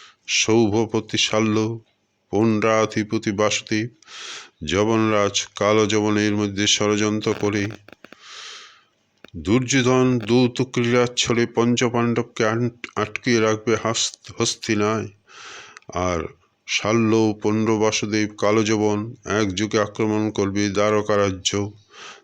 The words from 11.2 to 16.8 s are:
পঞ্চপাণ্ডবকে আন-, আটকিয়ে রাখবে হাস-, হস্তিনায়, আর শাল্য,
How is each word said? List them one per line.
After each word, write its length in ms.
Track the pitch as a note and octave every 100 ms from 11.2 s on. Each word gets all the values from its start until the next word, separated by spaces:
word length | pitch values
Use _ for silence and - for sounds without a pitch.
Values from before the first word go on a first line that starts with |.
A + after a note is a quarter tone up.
| - A#2 A#2
পঞ্চপাণ্ডবকে 1000 | - A#2 A#2+ B2 A#2 A#2 A#2 A#2 - A2
আন-, 240 | A2+ A#2+ A#2+ - -
আটকিয়ে 440 | G#2+ - C3 A#2
রাখবে 360 | A2 G#2+ A#2 G#2+
হাস-, 560 | A2+ A2+ - - - -
হস্তিনায়, 680 | A#2 - - G#2 G#2 A2 A2 - _ - - - - - -
আর 260 | E2+ F2+ F2 D#2+ - _ _ -
শাল্য, 680 | -